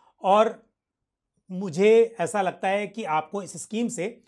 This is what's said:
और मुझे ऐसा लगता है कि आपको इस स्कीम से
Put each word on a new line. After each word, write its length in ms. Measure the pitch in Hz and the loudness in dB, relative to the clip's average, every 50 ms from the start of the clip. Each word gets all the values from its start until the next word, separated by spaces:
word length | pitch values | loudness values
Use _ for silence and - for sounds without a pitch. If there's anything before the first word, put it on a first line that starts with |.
| _ _ _ _ - | _ _ _ _ 0
और 440 | 190 196 214 226 233 202 - _ _ _ _ _ _ _ _ _ _ _ _ _ _ _ _ _ _ | 2 4 4 4 2 0 -6 _ _ _ _ _ _ _ _ _ _ _ _ _ _ _ _ _ _
मुझे 640 | 185 180 202 190 143 170 196 214 226 226 226 226 226 - | -10 -8 -8 -8 -2 2 4 6 6 6 4 2 0 -6
ऐसा 220 | 170 165 - - 190 | -6 -4 -2 -2 -2
लगता 260 | 180 - - - 190 | -2 -4 -4 -4 -2
है 180 | 196 208 208 | -2 -2 -4
कि 180 | 202 - 226 220 | -6 -10 -10 -6
आपको 380 | 165 156 156 156 - - 196 196 | -2 -2 -2 -2 -4 -8 -10 -10
इस 200 | 160 - 165 - | -10 -14 -16 -14
स्कीम 260 | - - 220 240 226 | -8 -6 -4 -4 -4
से 340 | - - 170 220 233 - _ | -4 -6 -8 -8 -8 -12 _